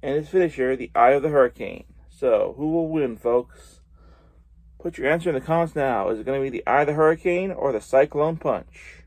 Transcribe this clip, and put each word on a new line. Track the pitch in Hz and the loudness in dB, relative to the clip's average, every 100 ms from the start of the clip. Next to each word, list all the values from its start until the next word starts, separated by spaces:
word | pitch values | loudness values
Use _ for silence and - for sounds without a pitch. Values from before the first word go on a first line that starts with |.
and | 143 143 | -2 -4
his | 151 | 0
finisher, | 185 175 - 127 131 | 0 0 0 -2 -2
the | 113 | -4
Eye | - 123 | 2 4
of | 143 | 4
the | 147 | 2
Hurricane. | 147 123 - 120 - - - - | 4 2 0 -12 -12 -18 -20 -20
So, | - 131 110 95 127 | -4 2 2 0 -4
who | 156 | -4
will | 165 165 | -2 -2
win, | 160 135 110 | -2 -4 -4
folks? | 120 123 120 - - - _ _ - _ _ _ _ _ - - | 0 0 -2 -16 -20 -20 _ _ -20 _ _ _ _ _ -20 -12
Put | 175 165 | -12 -6
your | 135 | -2
answer | 165 170 | -2 -2
in | 139 | -4
the | |
comments | 131 165 165 151 | -2 -2 0 -2
now. | 135 117 95 | -2 -2 -2
Is | 95 | -4
it | 113 | -4
gonna | 139 | -4
be | 135 | -4
the | 120 - | -6 0
Eye | 131 | 2
of | 147 | 2
the | |
Hurricane | 151 156 165 185 175 190 | 2 2 2 0 -2 -4
or | 185 139 | -4 -2
the | 113 | -2
Cyclone | - 135 147 143 151 160 | 0 2 2 2 -2 -2
Punch? | 151 107 - - - - | -4 -4 -6 -20 -20 -20